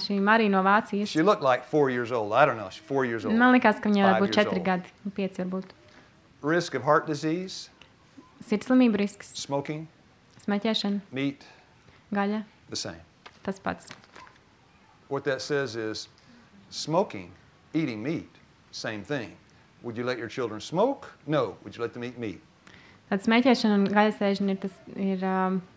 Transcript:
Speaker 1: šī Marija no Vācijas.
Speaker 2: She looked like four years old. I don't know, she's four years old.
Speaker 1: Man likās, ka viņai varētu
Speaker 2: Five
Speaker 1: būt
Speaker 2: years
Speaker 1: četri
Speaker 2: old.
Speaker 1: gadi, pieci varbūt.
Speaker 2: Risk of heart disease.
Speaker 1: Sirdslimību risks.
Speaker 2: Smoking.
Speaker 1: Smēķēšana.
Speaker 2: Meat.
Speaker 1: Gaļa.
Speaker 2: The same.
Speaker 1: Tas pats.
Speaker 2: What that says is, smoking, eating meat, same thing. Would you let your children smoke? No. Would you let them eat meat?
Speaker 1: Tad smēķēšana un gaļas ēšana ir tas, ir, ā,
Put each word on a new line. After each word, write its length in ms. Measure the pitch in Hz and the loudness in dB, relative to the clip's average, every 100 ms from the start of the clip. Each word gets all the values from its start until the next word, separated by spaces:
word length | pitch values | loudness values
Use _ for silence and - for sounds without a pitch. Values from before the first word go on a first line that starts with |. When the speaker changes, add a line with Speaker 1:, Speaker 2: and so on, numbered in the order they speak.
Speaker 1:
šī 160 | - 202 | 0 0
Marija 300 | 196 226 214 | 4 4 4
no 120 | 190 190 | 4 4
Vācijas. 420 | 208 240 202 202 | 4 2 -4 -2
Speaker 2:
She 140 | 151 | 2
looked 200 | 175 202 | 4 4
like 220 | 139 127 | 4 2
four 260 | - 151 139 | 2 2 2
years 220 | 123 117 | 2 -2
old. 200 | 123 104 | -2 2
I 120 | 113 | 4
don't 120 | 147 117 | 4 4
know, 100 | 95 | -6
she's 140 | - | -12
four 200 | - 139 127 | -4 -2 0
years 180 | 113 | -2
old. 100 | - 226 | 0 4
Speaker 1:
Man 180 | 247 254 | 6 6
likās, 220 | 226 208 | 6 2
ka 80 | 214 | 2
viņai 140 | 202 | 4
varētu 140 | 196 190 | 4 4
Speaker 2:
Five 40 | |
Speaker 1:
būt 60 | 196 | 4
Speaker 2:
years 80 | - | 2
Speaker 1:
četri 220 | 208 190 | 2 0
Speaker 2:
old. 60 | |
Speaker 1:
gadi, 280 | 185 185 180 - 202 | 0 -2 -4 -14 -12
pieci 280 | 202 190 185 | -6 -6 -6
varbūt. 280 | 180 190 185 - - - - _ _ _ | -6 -6 -10 -16 -20 -20 -20 _ _ _
Speaker 2:
Risk 320 | 143 170 - | 0 0 0
of 80 | 135 | -2
heart 240 | 123 156 156 | 4 4 4
disease. 640 | 147 156 170 185 - - - - _ _ - - - - | -4 -2 -4 -6 -12 -16 -20 -20 _ _ -20 -20 -14 -4
Speaker 1:
Sirdslimību 480 | 208 - 254 247 202 | -2 2 4 6 4
risks. 320 | 202 - - - | -2 -6 -14 -12
Speaker 2:
Smoking. 460 | - 143 143 156 156 _ _ _ _ - | -6 -4 -4 -8 -10 _ _ _ _ -12
Speaker 1:
Smēķēšana. 560 | - 202 226 220 202 202 - | -4 -2 0 -2 -2 -4 -4
Speaker 2:
Meat. 340 | 131 139 139 - - _ _ _ - - | -4 -4 -4 -12 -20 _ _ _ -20 -8
Speaker 1:
Gaļa. 300 | 202 202 214 214 _ - | -2 -2 -2 -8 _ -12
Speaker 2:
The 80 | 113 | -10
same. 240 | 107 82 85 _ - - | -10 -12 -18 _ -20 -14
Speaker 1:
Tas 140 | - 196 | -10 -8
pats. 260 | - 120 - - - - - - _ _ _ _ _ _ - | -8 -8 -12 -20 -20 -20 -20 -20 _ _ _ _ _ _ -8
Speaker 2:
What 160 | 139 | -6
that 160 | 139 131 | -2 -4
says 340 | - 147 135 113 | -2 -2 -2 -4
is, 320 | 110 104 - _ - - - - - | -6 -6 -10 _ -20 -20 -20 -20 -16
smoking, 600 | - - 165 202 104 90 - _ _ _ | -10 -2 -2 -2 -4 -14 -18 _ _ _
eating 280 | 156 151 107 | -4 -2 -4
meat, 260 | 120 156 85 - _ _ _ | -6 -6 -8 -18 _ _ _
same 300 | - 123 107 | -12 -8 -8
thing. 320 | 98 143 98 85 _ - _ _ | -6 -6 -6 -14 _ -20 _ _
Would 160 | 120 113 | -10 -6
you 60 | |
let 120 | 120 123 | -4 -4
your 100 | 113 | -6
children 320 | - 120 107 | -6 -6 -6
smoke? 520 | - 160 240 277 - - - | -6 0 0 0 -10 -14 -2
No. 300 | 151 113 90 | 0 0 -4
Would 140 | 107 104 | -14 -6
you 60 | |
let 100 | 117 | -6
them 120 | 123 | -6
eat 140 | 120 120 | -10 -8
meat? 220 | 113 87 - _ - - - - - | -8 -8 -16 _ -20 -20 -20 -16 -4
Speaker 1:
Tad 100 | 196 | -2
smēķēšana 520 | - 226 262 233 220 202 | 2 4 4 4 4 4
un 80 | 196 | 4
gaļas 260 | 202 214 208 | 4 2 2
ēšana 300 | 202 196 202 | 0 0 -2
ir 60 | 190 | -2
tas, 160 | 196 - - - | -6 -10 -16 -6
ir, 220 | 196 190 | -4 -2
ā, 400 | 190 190 185 190 180 | -2 0 0 -2 -4